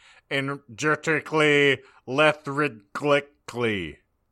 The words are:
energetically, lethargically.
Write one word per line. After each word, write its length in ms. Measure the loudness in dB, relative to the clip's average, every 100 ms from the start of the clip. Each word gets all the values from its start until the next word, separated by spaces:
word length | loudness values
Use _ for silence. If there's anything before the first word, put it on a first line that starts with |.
| -20 -20 -8
energetically, 1500 | -6 -4 -8 _ -6 -2 -2 -2 -4 -2 0 4 4 4 2 -4 _ -6
lethargically. 1900 | 2 2 2 -4 -4 -4 -4 _ -6 2 2 0 _ -14 -4 -2 -2 -6 -12 _ _ _